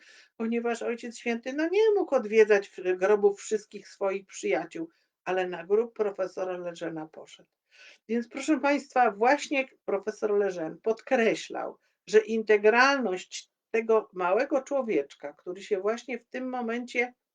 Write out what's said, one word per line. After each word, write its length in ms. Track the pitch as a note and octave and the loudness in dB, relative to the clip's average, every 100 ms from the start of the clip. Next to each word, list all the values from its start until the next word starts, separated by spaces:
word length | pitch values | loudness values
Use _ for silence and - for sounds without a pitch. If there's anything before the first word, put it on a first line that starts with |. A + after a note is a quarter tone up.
| _ - _ - | _ -20 _ -8
ponieważ 460 | A3+ A#3 A#3 A#3 | -4 -2 -2 -4
Ojciec 360 | A3+ A#3 A#3+ A#3 | -4 -6 -8 -8
Święty, 340 | B3 A#3 C4 | -4 -4 -4
no, 160 | C#4 D#4+ | -4 0
nie 220 | F#4+ A4 G#4 | 2 4 4
mógł 180 | D#4+ | 2
odwiedzać 540 | C4 G#3+ A3 G#3+ G3+ G3 | 0 2 6 6 6 2
w-, 280 | - F3+ F#3 | -6 -4 0
grobów 440 | F#3 G#3 G3+ G3+ | 2 4 4 2
wszystkich 480 | - G#3+ - G#3 - | -4 -6 -6 -18 -18
swoich 380 | - G3 G3 G3 | -6 -4 -4 -8
przyjaciół, 600 | - G#3 F3 E3 E3+ E3 _ _ _ | -8 -2 -2 -4 -10 -12 _ _ _
ale 240 | - F#3 F3+ | -4 -2 -2
na 180 | F3 E3+ | -4 0
grób 300 | G#3 A#3 - | 0 0 -2
profesora 600 | G#3 F#3+ F#3 - F#3 F3+ | -2 -2 -6 -4 -6 -6
Lejeuna 500 | F3 E3+ E3+ E3 D#3+ | -8 -8 -8 -8 -12
poszedł. 420 | - C#3 - F3 _ _ _ - - - | -16 -20 -20 _ _ _ _ -20 -18 -6
Więc, 200 | A#3 A#3 | -6 -6
proszę 320 | - C4+ D4+ | -6 -2 0
państwa, 500 | C#4+ C#4+ - B3+ A#3+ | 2 0 0 2 2
właśnie 580 | G3 A#3 C#4+ - C#4+ C4 _ | 4 2 2 0 -4 -4 _
profesor 460 | - G3 G3+ G#3+ G#3+ | -6 -4 -4 -4 -2
Lejeune 460 | G3+ G3 F3+ D#3+ E3+ | 0 0 -2 -8 -6
podkreślał, 960 | - A3 - B3+ A3+ D#3+ - B2+ A#2+ - _ _ - | -4 -4 0 2 2 0 -4 -8 -10 -12 _ _ 2
że 120 | G#3 | 2
integralność 1300 | - A3+ G#3+ G#3+ G#3 A#3 C4 C#4 A3+ F#3 - - - _ _ | 4 0 2 4 6 6 6 4 0 -4 -8 -16 -16 _ _
tego 380 | A3+ A3+ A3 G#3+ | -4 2 0 0
małego 500 | F3+ F3+ G3+ C4+ C#4+ | -4 0 0 0 -2
człowieczka, 680 | B3+ C#4 A#3 E3+ C#3 - C#3+ | -2 -4 -2 -2 -4 -8 -18
który 300 | D3+ - F3+ | -14 -14 -12
się 180 | G3 G3 | -4 -2
właśnie 380 | G3 A#3 - A#3+ | -2 -4 -6 -12
w 100 | _ | _
tym 200 | B3+ B3+ | -10 -8
momencie, 680 | B3+ A#3 A#3 B3 B3 B3 - _ | -6 -4 -6 -4 -4 -4 -6 _